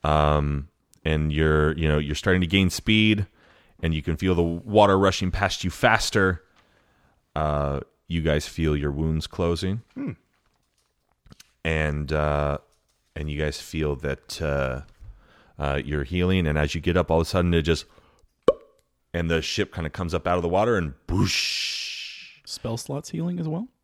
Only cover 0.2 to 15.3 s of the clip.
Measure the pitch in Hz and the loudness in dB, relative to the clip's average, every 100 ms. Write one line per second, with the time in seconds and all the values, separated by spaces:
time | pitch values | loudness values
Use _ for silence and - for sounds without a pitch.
0.2 | 76 76 73 71 69 _ _ _ 78 78 | 4 2 0 -4 -6 _ _ _ -2 0
1.2 | 76 76 78 76 76 78 78 76 73 76 | 0 2 4 4 2 2 2 2 0 -2
2.2 | - 92 87 95 92 - - 110 107 104 | 2 2 4 2 2 0 2 4 4 2
3.2 | 98 _ _ _ _ _ 82 78 80 76 | -2 _ _ _ _ _ -2 -2 -2 0
4.2 | 92 87 85 85 - 104 101 95 95 - | 2 2 2 -2 2 6 6 6 4 2
5.2 | 92 95 98 - 90 - 123 110 - 107 | -2 -2 -2 -2 -6 2 2 4 2 2
6.2 | 95 87 _ _ _ _ _ _ _ _ | 2 0 _ _ _ _ _ _ _ _
7.2 | _ 76 76 73 71 69 - _ - 82 | _ -4 -2 0 0 -2 -6 _ -6 -2
8.2 | 78 76 - - 80 73 73 71 80 80 | 2 2 0 -2 0 2 -2 -2 0 -2
9.2 | - - 85 85 92 107 - - 277 - | -4 -2 0 0 -2 -4 -8 -10 -10 -10
10.2 | _ _ _ _ _ _ _ _ _ _ | _ _ _ _ _ _ _ _ _ _
11.2 | _ - - _ 80 80 76 73 73 78 | _ -20 -20 _ -2 0 0 -2 -2 -2
12.2 | 76 73 73 73 _ _ _ _ _ 78 | 0 0 0 -4 _ _ _ _ _ -8
13.2 | 76 73 76 - - 78 76 69 76 67 | -6 -2 -4 -4 -8 -2 -2 -2 -4 -6
14.2 | - - 78 71 65 64 - _ - - | -10 -6 -2 0 -2 -4 -12 _ -20 -20
15.2 | _ | _